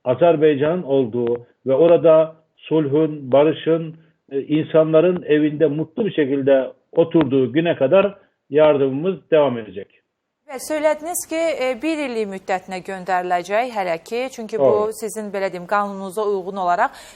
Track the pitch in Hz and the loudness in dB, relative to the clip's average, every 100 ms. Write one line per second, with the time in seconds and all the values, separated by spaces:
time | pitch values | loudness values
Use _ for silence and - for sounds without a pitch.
0 | 123 127 170 160 156 143 151 180 143 139 | -4 2 4 4 2 2 0 -2 0 0
1 | 123 120 120 120 - _ 127 135 170 165 | 0 -2 -4 -4 -8 _ -2 2 6 6
2 | 160 160 160 160 _ _ - 156 143 143 | 6 6 4 -4 _ _ -2 -2 0 0
3 | 160 151 131 135 151 143 160 165 165 - | 0 -4 0 2 4 0 -2 -2 -4 -14
4 | _ _ _ 139 120 151 156 160 160 156 | _ _ _ -8 -2 -2 2 2 4 4
5 | 175 180 - 151 151 147 156 147 156 - | 4 0 0 2 2 2 0 0 -6 -4
6 | 208 - 139 139 135 135 127 - _ - | -4 0 0 0 2 2 2 -10 _ 0
7 | 165 170 139 135 127 131 170 156 131 185 | 2 2 2 2 0 0 -2 0 2 4
8 | 196 190 _ _ _ 143 151 143 135 135 | 2 -4 _ _ _ 4 4 4 0 -2
9 | 175 180 _ 156 143 120 107 95 95 _ | -4 -6 _ 2 2 -2 -10 -14 -16 _
10 | _ _ _ _ _ 262 - 311 302 302 | _ _ _ _ _ -14 -6 -2 0 -2
11 | 302 359 - 320 330 - 254 240 302 311 | -6 -10 -6 -4 -4 -2 -4 -4 -4 -4
12 | 277 226 208 196 - 185 185 185 170 190 | -4 -6 -6 -8 -6 -6 -6 -12 -10 -12
13 | 180 185 180 180 175 208 254 220 180 165 | -4 -2 0 -4 -2 -2 -2 -4 -4 -6
14 | - 226 262 - 220 220 139 214 214 220 | -6 -8 -8 -10 -10 0 2 2 -2 -6
15 | 220 214 208 196 190 175 175 208 202 196 | -10 -10 -10 -6 -6 -6 -4 -2 -2 -8
16 | 196 180 208 202 185 196 180 175 262 - | -10 -6 -4 -4 -6 -6 -2 0 -2 -4
17 | - | -20